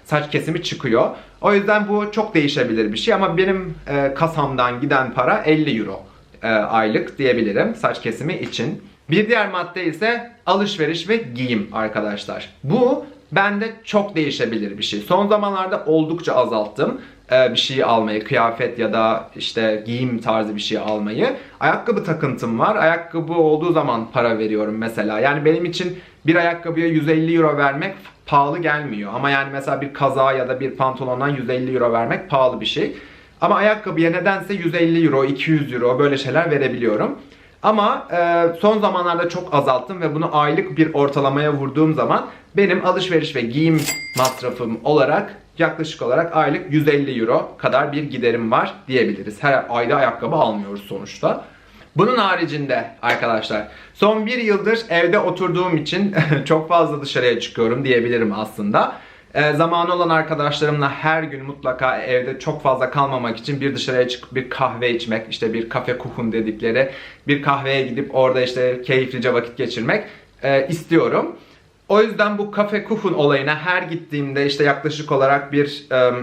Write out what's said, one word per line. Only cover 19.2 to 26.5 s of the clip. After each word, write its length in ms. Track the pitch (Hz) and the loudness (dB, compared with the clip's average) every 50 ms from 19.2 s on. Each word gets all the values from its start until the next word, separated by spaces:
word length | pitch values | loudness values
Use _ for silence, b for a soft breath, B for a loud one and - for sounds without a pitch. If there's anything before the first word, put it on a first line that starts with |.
| - - - | -4 -8 -12
işte 460 | - - - - 113 113 110 107 107 104 | -10 -10 -6 -2 0 0 0 0 -2 -4
giyim 340 | 113 120 123 131 127 120 110 | -4 -4 -2 -2 -2 -2 -2
tarzı 360 | - 120 110 110 107 107 107 | -2 0 0 0 0 -2 -4
bir 40 | 104 | -6
şey 180 | - - 110 107 | -4 -4 -4 -4
almayı. 580 | 98 107 107 104 104 107 110 143 214 269 277 B B B B B | -2 -2 -2 -2 -2 -4 -2 -2 -2 -2 -2 B B B B B
Ayakkabı 440 | - 151 175 190 - 240 220 - - | 0 0 0 0 0 -2 -2 0 -2
takıntım 540 | 170 160 156 151 135 123 - 131 117 113 120 | -2 -2 -2 -2 -4 -4 -4 -4 -4 -2 0
var. 180 | 151 196 214 | 2 2 2
Ayakkabı 560 | 160 156 160 165 170 165 - - 165 156 151 | 2 2 2 2 2 -2 -6 -6 -6 -4 0
olduğu 400 | 170 170 160 156 151 151 170 175 | 2 2 4 4 4 2 2 2
zaman 340 | 156 160 143 131 117 113 113 - | 2 2 2 0 0 -2 -4 -4
para 260 | - 127 117 117 110 107 | -2 0 0 2 2 0
veriyorum 400 | 110 107 107 107 107 107 107 110 | 0 0 0 0 -2 -2 -4 -4
mesela. 420 | 113 110 113 113 104 107 107 107 | -6 -4 -4 -4 -4 -2 0 0
Yani 240 | 120 139 147 151 143 | 2 2 2 2 2
benim 200 | 156 165 - 170 | 2 2 2 0
için 340 | 170 170 - 180 180 180 B B B B B - | -4 -4 -4 -4 -6 -6 B B B B B 0
bir 100 | 147 165 | 2 2
ayakkabıya 500 | 175 170 170 | 4 2 2